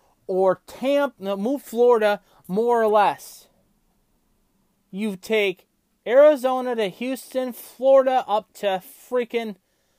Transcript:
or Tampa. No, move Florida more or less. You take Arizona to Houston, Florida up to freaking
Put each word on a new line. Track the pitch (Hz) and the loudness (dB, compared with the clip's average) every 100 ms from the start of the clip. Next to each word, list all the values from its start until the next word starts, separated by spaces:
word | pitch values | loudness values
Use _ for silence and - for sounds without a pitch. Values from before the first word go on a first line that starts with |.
| _ _ - | _ _ -6
or | 185 190 175 - | -2 0 -2 -8
Tampa. | - 254 285 285 - | -8 -4 -2 -2 -6
No, | 190 196 | -8 -6
move | 208 277 | -4 -6
Florida | - 220 240 233 214 202 - _ - | -6 0 2 4 2 -2 -8 _ -8
more | 185 233 240 | -4 0 0
or | 220 | 2
less. | 214 196 139 - - _ _ _ _ _ _ _ _ _ _ _ _ _ _ _ | 2 2 0 -10 -20 _ _ _ _ _ _ _ _ _ _ _ _ _ _ _
You | 185 220 185 | -8 -6 -8
take | - 220 202 180 _ _ _ _ - | -4 0 0 -4 _ _ _ _ 2
Arizona | 247 302 294 254 254 254 233 | 6 6 6 0 -4 -4 -4
to | 202 | -4
Houston, | - 240 262 - 254 254 | -4 -8 -8 -8 -6 -6
Florida | 233 - - 262 269 262 254 - | -10 -18 -4 4 4 4 0 -2
up | 214 202 | -4 -6
to | - 202 185 - - - | -6 -4 -4 -6 -20 -8
freaking | 247 233 233 226 196 _ _ _ | -6 -4 -6 -8 -12 _ _ _